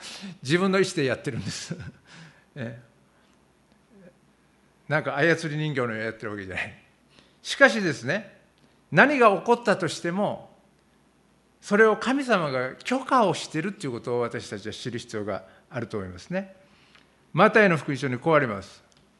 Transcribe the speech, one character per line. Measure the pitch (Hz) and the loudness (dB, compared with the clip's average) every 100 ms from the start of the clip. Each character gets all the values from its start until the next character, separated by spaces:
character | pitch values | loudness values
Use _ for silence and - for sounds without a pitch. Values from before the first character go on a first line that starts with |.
| - - | -18 -16
<laughs> | 196 - | -16 -10
自 | 123 175 | -2 0
分 | 196 | 2
の | 190 | 2
意 | |
思 | 190 | 2
で | - | 0
や | 131 113 | -2 -2
っ | |
て | 147 | -6
る | 113 | -8
ん | |
で | 101 | -8
す。 | - - - - - _ - | -10 -10 -12 -14 -18 _ -20
<laughs> | - _ _ 151 | -20 _ _ -12
え | 120 123 123 _ _ _ _ _ _ _ _ _ _ 202 | -12 -12 -20 _ _ _ _ _ _ _ _ _ _ -20
え。 | 175 _ _ _ _ _ _ _ - | -20 _ _ _ _ _ _ _ -4
な | 143 | -4
ん | |
か | 135 139 | -2 0
操 | 165 165 165 | 2 2 -2
り | 151 | -4
人 | 151 | -4
形 | 135 | -2
の | 120 | -4
よ | |
う | 110 | -4
に | |
や | 110 | -6
っ | |
て | 110 | -8
る | 110 | -10
わ | 104 | -10
け | 92 | -8
じ | |
ゃ | |
な | 90 | -8
い。 | 95 - _ _ _ _ _ _ | -10 -12 _ _ _ _ _ _
し | - - | -8 6
か | 269 | 6
し | 220 | 6
で | 180 | -2
す | 120 | -2
ね、 | 117 190 - - _ _ _ _ _ | -4 -4 -6 -20 _ _ _ _ _
何 | 151 262 285 | 6 6 6
が | 233 190 | 6 4
起 | |
こ | 190 | 2
っ | 233 | 2
た | 220 185 | 2 0
と | 160 | -2
し | - | -4
て | 175 | -6
も、 | 185 190 107 - _ _ _ _ _ _ _ _ _ _ _ | -2 -4 -4 -10 _ _ _ _ _ _ _ _ _ _ _
そ | - 202 | 0 6
れ | 220 | 6
を | 214 | 4
神 | 220 277 | 0 -2
様 | 254 202 151 | 0 0 0
が | 131 127 - | -2 -4 -8
許 | - 254 | -4 -4
可 | 262 262 202 | 2 4 4
を | |
し | 143 - | 2 -4
て | 156 | -6
る | 185 | -6
っ | |
て | 196 139 | -6 -8
い | |
う | |
こ | 117 | -6
と | 127 120 | -4 -2
を | |
私 | 117 120 - | -2 -4 -8
た | 104 | -10
ち | 104 | -10
は | |
知 | 98 120 | -10 -8
る | 113 | -10
必 | - 110 | -8 -8
要 | 104 | -6
が | 95 - - _ | -8 -10 -20 _
あ | 123 | -12
る | 113 | -8
と | 107 | -8
思 | 95 | -8
い | |
ま | 90 | -12
す | - | -10
ね。 | 180 196 - _ _ _ _ _ _ _ | -8 -10 -16 _ _ _ _ _ _ _
マ | 151 214 | 2 4
タ | 220 | 6
イ | 202 | 4
の | 160 | 4
福 | - | -2
音 | 135 | -4
書 | 135 | -4
に | 123 | -2
こ | 165 | 2
う | |
あ | 151 | 2
り | 127 | 2
ま | 101 | -4
す。 | 95 - _ _ _ | -10 -20 _ _ _